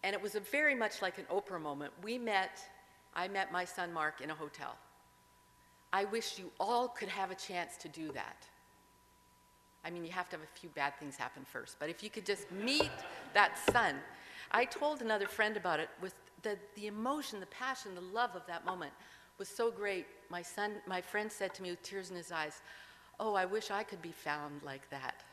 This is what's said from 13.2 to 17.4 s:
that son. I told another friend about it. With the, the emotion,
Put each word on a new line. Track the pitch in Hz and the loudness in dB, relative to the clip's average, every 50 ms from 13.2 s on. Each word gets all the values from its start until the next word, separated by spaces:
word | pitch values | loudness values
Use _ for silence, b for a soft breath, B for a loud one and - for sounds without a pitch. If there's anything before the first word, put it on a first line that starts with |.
| B B - | B B 8
that | 202 202 - - - - - | 8 8 8 6 6 4 8
son. | - 247 220 175 139 139 - - B B B B B B B B | 8 8 8 6 4 2 -4 -10 B B B B B B B B
I | - 220 254 | 4 4 4
told | 254 - - 294 294 302 269 | 4 2 2 2 2 2 2
another | 240 220 214 208 196 | 2 2 2 2 2
friend | 190 - - 220 214 220 208 | 0 4 4 4 4 4 2
about | 175 180 160 151 | 2 2 4 4
it. | 160 - - - | 2 -2 -4 -8
With | 175 190 180 - - - - - | -8 -8 -8 -10 -20 -20 -20 -4
the, | - 220 202 196 202 - - | -2 -2 -2 -2 -4 -14 -12
the | 214 208 | -8 -8
emotion, | 214 208 214 220 254 285 302 277 - 226 202 | -6 -4 0 0 2 2 0 0 -4 -6 -6